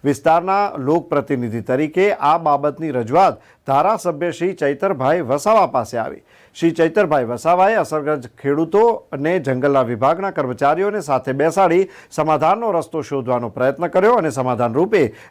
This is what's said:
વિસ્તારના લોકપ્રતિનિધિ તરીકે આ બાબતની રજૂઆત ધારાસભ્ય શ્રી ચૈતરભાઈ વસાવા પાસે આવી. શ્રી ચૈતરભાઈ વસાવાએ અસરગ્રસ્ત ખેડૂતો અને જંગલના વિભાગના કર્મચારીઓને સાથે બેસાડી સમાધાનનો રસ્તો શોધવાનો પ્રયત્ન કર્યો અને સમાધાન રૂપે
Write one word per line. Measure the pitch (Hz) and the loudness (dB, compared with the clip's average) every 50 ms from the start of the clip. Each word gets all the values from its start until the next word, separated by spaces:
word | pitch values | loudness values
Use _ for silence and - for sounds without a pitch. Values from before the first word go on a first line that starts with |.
| - | 0
વિસ્તારના | 143 143 135 - 165 160 170 175 190 190 202 202 196 - | -2 -2 0 2 2 2 2 2 0 0 0 0 -2 -4
લોકપ્રતિનિધિ | 156 131 131 160 170 - - 156 143 131 - 147 127 120 117 107 117 | -4 -2 0 0 0 0 0 -2 -2 -2 -2 -4 -4 -4 -4 -6 -8
તરીકે | 110 - 127 131 156 151 147 180 190 208 196 | -4 -2 -2 0 0 -2 0 0 0 0 0
આ | - - 143 156 170 | 0 0 0 0 2
બાબતની | 165 151 143 143 143 147 143 147 160 156 | 2 0 0 0 0 -2 -4 -4 -8 -4
રજૂઆત | 135 127 117 107 131 170 190 175 - - _ _ _ _ _ | -4 -4 -4 0 2 4 4 4 2 -2 _ _ _ _ _
ધારાસભ્ય | - 139 139 156 190 226 220 - 180 160 143 165 175 | 0 0 2 2 2 0 -2 -2 -6 -4 -4 -4 -6
શ્રી | 156 151 170 185 190 | -4 -4 -4 -4 -4
ચૈતરભાઈ | 180 156 139 143 139 - 196 175 131 127 135 160 180 | -2 -2 -2 -2 0 -2 -4 -2 0 0 0 0 0
વસાવા | 160 117 131 147 - 208 - - 185 | 0 -2 -2 -2 2 2 4 4 2
પાસે | 160 - 131 117 - - 117 | 2 0 -4 -4 -2 -6 -6
આવી. | 110 - 69 - _ _ _ _ - _ _ | -6 -6 -8 -14 _ _ _ _ -20 _ _
શ્રી | - - 165 | -2 -2 0
ચૈતરભાઈ | 160 - 165 165 165 214 208 160 151 143 123 | 2 2 0 2 2 2 2 2 2 0 0
વસાવાએ | 113 120 - - 160 175 180 185 196 226 | -2 -4 -4 0 0 2 4 4 2 4
અસરગ્રસ્ત | 214 160 - 156 156 143 147 151 147 120 123 _ - - | 2 0 -2 -2 -4 -2 -2 -4 -4 -4 -12 _ -6 -2
ખેડૂતો | 139 143 147 165 160 165 202 226 233 226 - - _ - | -2 0 0 0 2 4 4 4 4 2 0 -6 _ -10
અને | 139 139 156 180 185 | -4 -2 0 -2 0
જંગલના | 143 135 131 127 127 143 139 135 127 | 0 -2 -2 0 0 2 2 2 2
વિભાગના | 113 120 107 123 139 165 170 196 196 | 0 -2 0 0 0 0 0 -2 -6
કર્મચારીઓને | 180 - 143 127 123 113 139 139 151 165 190 208 208 208 | -4 -4 -4 -4 -2 0 0 0 2 2 0 -2 -2 -4
સાથે | 165 139 139 127 - 143 131 | -4 -2 -2 -2 -2 -2 -2
બેસાડી | 139 147 165 156 190 196 180 165 180 190 180 - - - _ | 0 0 0 2 2 2 4 4 2 0 0 -4 -20 -20 _
સમાધાનનો | - - 151 156 156 147 151 160 190 226 233 226 190 | -4 -4 0 0 0 2 2 2 0 0 0 -2 -2
રસ્તો | 170 143 - - 160 143 | -2 -4 -4 -6 -8 -6
શોધવાનો | - 143 139 123 120 127 123 120 117 | -4 -6 -6 -2 -2 -2 -2 -2 -6
પ્રયત્ન | 110 127 123 131 135 - 175 | -4 0 0 0 0 -2 -6
કર્યો | 170 - 185 190 220 247 | -2 0 2 4 4 4
અને | 233 170 156 | 2 2 -2
સમાધાન | 113 131 127 127 123 110 123 117 113 | -2 -2 -2 -2 0 0 -2 0 0
રૂપે | 139 175 202 220 190 147 107 - - - - | 0 0 2 2 2 2 2 -2 -10 -20 -14